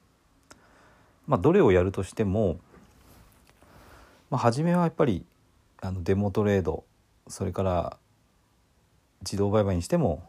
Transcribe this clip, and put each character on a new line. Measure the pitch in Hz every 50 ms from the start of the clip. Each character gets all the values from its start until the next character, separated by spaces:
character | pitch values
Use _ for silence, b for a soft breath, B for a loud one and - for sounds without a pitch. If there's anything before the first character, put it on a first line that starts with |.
| _ _ _ _ _ _ _ _ _ b b b b b b b b b b b b b b b _
ま | - 139 101
あ、 |
ど | 87 147 175
れ | 208
を | 165 110
や | 92 90
る | 90 98
と | 98 - 92
し | - -
て | - 110
も、 | 95 92 110 107 92 82 87 - _ - - - - _ _ _ - - - - _ _ _ _ _ _ _ B B B B B B B B B B B B B _
ま | 143 127
あ、 |
初 | - 120 113 139
め | 160 175 175
は | 180 175
や | 165
っ |
ぱ | - - 160
り、 | 127 95 80 - - _ _ _ _ _ _ _ _ _ -
あ | - 92
の、 | 92 95 85
デ | 95 98
モ | 98 104 101
ト | 95 110 104
レ | 104 101 98
ー |
ド、 | 85 90 - - - _ _ _ _ _ _ _ _ -
そ | - - 95
れ | 92
か | 92 - 95
ら | 95 90 85 - - - - _ _ _ _ _ _ _ _ _ _ _ _ _ _ _ _ _ _ _ _ _ _ _ _
自 | 98 - - 98
動 | 101 101
売 | 101 110 101
買 | 98 95
に | 87 85
し | -
て | - 175
も | 143 92 78 - -